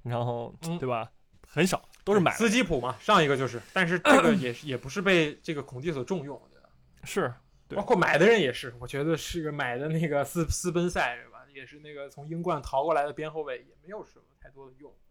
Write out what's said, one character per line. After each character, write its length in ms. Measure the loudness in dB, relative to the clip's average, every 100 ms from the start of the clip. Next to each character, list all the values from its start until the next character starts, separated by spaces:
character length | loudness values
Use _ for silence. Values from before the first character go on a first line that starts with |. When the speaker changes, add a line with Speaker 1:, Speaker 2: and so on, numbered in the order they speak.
Speaker 1:
然 240 | -6 -4 -2
后， 280 | -4 -8 -10
Speaker 2:
嗯。 140 | -8 -6
Speaker 1:
对 80 | -4
吧？ 240 | -4 -6 -12 _ _ -6
很 180 | 0 2
少， 220 | 0 -6 -8
都 80 | 2
是 80 | 4
买 120 | 4
的。 40 | 4
Speaker 2:
斯 140 | 2
基 120 | 4
普 180 | 2 0
嘛， 160 | -2 -4
上 260 | 4 4
一 40 | 6
个 80 | 2
就 100 | 0
是， 160 | -6 -6
但 140 | -2 0
是 120 | 2
这 200 | 6 6
个 140 | 6
也 180 | 2 0
是， 140 | -6 -6
Speaker 1:
<clears throat> 20 |
Speaker 2:
也 80 | -8
不 120 | -6
是 120 | -2
被 380 | 4 4 2 -2
这 140 | -8
个 80 | -8
孔 180 | -8 -8
蒂 100 | -6
所 120 | -6
重 200 | -4 -6
用， 140 | -6 -12 -18
对 80 | _
吧？ 80 | _ _ _ _
Speaker 1:
是， 280 | -8 -2 -2 -4 _ _ -10
对。 80 | -4
Speaker 2:
包 60 |
括 140 | 2 2
买 220 | 4 6
的 80 | 6
人 120 | 6
也 140 | 2
是， 220 | -2 -10 -12
我 60 | -8
觉 160 | -4
得 140 | -2 -2
是 240 | -4 -8
个 100 | -6
买 280 | -4 -4 -4
的 100 | -4
那 180 | -2 0
个 160 | 0
斯-， 200 | 0 -2 -2
斯 200 | -2 -2
奔 200 | 0 0
塞， 260 | 0 -2 -4
是 120 | -14
吧？ 160 | -20 -20
也 100 | -20
是 140 | -20 -20
那 160 | -18
个 160 | -16 -16
从 180 | -14 -10
英 140 | -6
冠 180 | -2 -2
逃 240 | -2 -2
过 80 | 2
来 120 | 2
的 80 | 0
边 200 | -4 -8
后 100 | -8
卫， 160 | -8 -10
也 140 | -12 _
没 60 | -18
有 160 | -16
什 140 | -16 _
么 60 | _ _
太 80 | -20
多 180 | -20 -20
的 80 | -20
用。 140 | -20 _ _